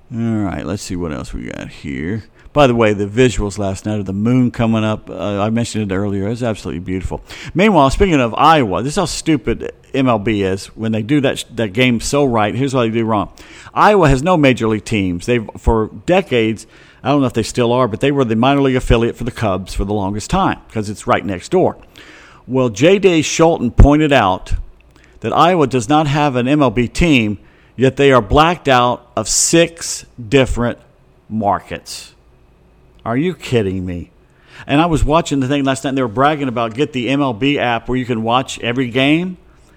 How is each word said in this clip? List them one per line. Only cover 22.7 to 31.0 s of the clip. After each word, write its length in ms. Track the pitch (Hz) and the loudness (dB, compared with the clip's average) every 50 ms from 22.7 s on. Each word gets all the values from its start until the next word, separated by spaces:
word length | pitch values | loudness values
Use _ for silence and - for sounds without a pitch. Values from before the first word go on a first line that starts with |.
| 98 98 139 175 196 208 | 0 2 4 4 4 4
D 240 | 185 190 170 160 | 4 4 4 2
Scholten 520 | 147 - - - 165 165 165 - 120 117 - | 0 0 2 2 4 4 4 2 -2 2 6
pointed 380 | - - 143 147 151 156 143 | 6 8 8 8 6 4 4
out 440 | 143 127 107 92 92 - - - - - - - - _ _ _ _ _ _ _ _ - | 4 4 4 4 2 -2 -4 -4 -4 -4 -4 -8 -18 _ _ _ _ _ _ _ _ -8
that 120 | - 113 | -6 -2
Iowa 340 | - - 156 170 185 170 143 | 2 2 4 4 4 4 2
does 220 | 120 131 127 107 120 | 2 0 -2 0 2
not 180 | 151 151 156 | 2 2 2
have 300 | 143 139 151 147 147 123 | 2 0 0 0 0 0
an 100 | 123 120 | 0 0
M 140 | 127 147 151 | 2 2 2
L 100 | 139 123 | 2 2
B 160 | 98 123 120 | 2 0 -2
team, 520 | 110 - - - 170 143 123 110 104 104 - - - _ _ _ _ _ | -2 0 0 2 4 4 4 2 0 -4 -6 -10 -18 _ _ _ _ _
yet 200 | - 123 131 131 | 0 0 2 2
they 160 | - 143 139 | 4 4 6
are 80 | 139 123 | 6 4
blacked 480 | 104 95 - 147 156 170 180 - - 143 | 4 4 4 4 4 4 2 0 2 2
out 420 | 131 123 123 123 117 - - _ _ | 4 4 4 2 0 -4 -8 _ _
of 100 | 107 110 | -4 -4
six 800 | - - - - - - 165 170 165 - - - - - - - - _ - 120 104 | -2 -2 -2 0 2 4 4 2 2 0 -8 -12 -10 -10 -12 -14 -18 _ -18 -4 0
different 500 | 139 135 127 - - 113 120 120 - - _ _ _ _ | 2 2 2 2 0 -2 -2 -4 -4 -8 _ _ _ _